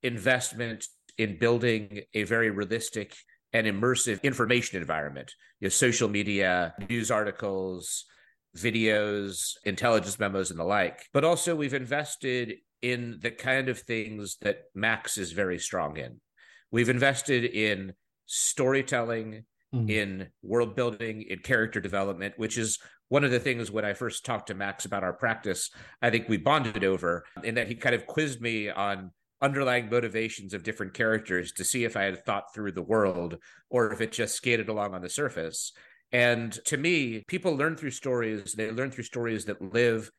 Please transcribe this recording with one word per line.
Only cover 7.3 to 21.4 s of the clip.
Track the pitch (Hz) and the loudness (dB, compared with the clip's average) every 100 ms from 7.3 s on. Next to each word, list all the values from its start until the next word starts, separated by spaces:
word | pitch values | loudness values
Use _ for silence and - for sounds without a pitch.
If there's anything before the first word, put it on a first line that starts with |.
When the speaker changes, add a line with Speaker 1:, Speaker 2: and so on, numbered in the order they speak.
| 95 104 95 95 92 85 - - _ _ _ _ - | -2 -4 -2 -4 -6 -6 -8 -10 _ _ _ _ -4
Speaker 1:
videos, | 107 110 110 107 104 104 98 92 - - | -2 2 4 4 2 -2 -4 -4 -6 -4
intelligence | 104 92 123 113 98 95 | -4 2 4 4 2 -2
memos, | 104 95 92 | 0 0 -2
and | 82 | -2
the | |
like, | 85 104 87 - - | 0 2 0 -2 -2
but | 143 | 2
also | 156 170 175 | 4 2 0
we've | 160 143 | 0 0
invested | 135 123 143 147 - 135 123 120 101 _ _ | -2 -2 -4 -4 -6 -2 -2 -2 -8 _ _
in | 123 123 120 104 | -2 -2 -4 -4
the | 120 | -6
kind | 113 131 131 131 | -4 0 2 2
of | 117 | -4
things | - 113 107 107 104 - | -2 -4 -4 -8 -10 -4
that | 104 101 - | -2 -2 -6
Max | 95 110 110 - - | -2 0 0 -2 -4
is | 90 | -4
very | 82 95 87 | -2 0 0
strong | - 92 76 76 | -2 -2 -2 -4
in. | 62 58 _ _ - - _ | -10 -14 _ _ -20 -20 _
We've | 113 120 | 2 2
invested | 123 139 127 - 127 | 4 4 2 2 2
in | 120 101 107 98 95 92 _ _ _ | 2 0 0 0 -4 -14 _ _ _
storytelling, | - - - 131 135 135 127 117 113 110 107 113 _ _ | -2 -2 2 2 2 2 -2 0 -4 -6 -12 -18 _ _
Speaker 2:
Mm-hmm. | 127 107 | -2 2
Speaker 1:
in | 107 101 95 92 _ | 2 0 -4 -10 _
world | - 117 117 107 | 0 2 2 0
building, | 120 107 117 110 | -2 -2 -6 -8
in | 107 92 | -8 -8